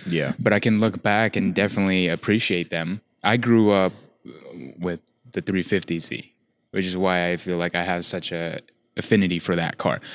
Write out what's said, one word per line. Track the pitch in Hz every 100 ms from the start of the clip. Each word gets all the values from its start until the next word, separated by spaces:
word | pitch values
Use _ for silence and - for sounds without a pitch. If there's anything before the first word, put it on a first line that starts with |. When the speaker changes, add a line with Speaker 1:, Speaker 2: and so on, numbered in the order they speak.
| 92
Speaker 1:
Yeah. | 82 69 -
Speaker 2:
But | 117
I | 104
can | 117 107
look | 110 95
back | 104 104 110 -
and | 95
definitely | 90 101 104 95 92 87
appreciate | 85 - 110 - 87 82
them. | 85 82 104 _ _
I | 101 120
grew | 120 113 104
up | 98 92 - - _ - 73 65 85 67 76
with | 90 82 _ _ 123
the | 95
three | 101 95
fifty | 85 98 - 82
Z, | - 58 - _ _ _ _
which | 98 92
is | 90
why | 95 90 87
I | 87
feel | 92 87
like | 87
I | 87
have | 90 87
such | - 90 -
a | 85 82 - - _ _ -
affinity | - 107 92 85
for | -
that | 85 80 -
car. | 92 - -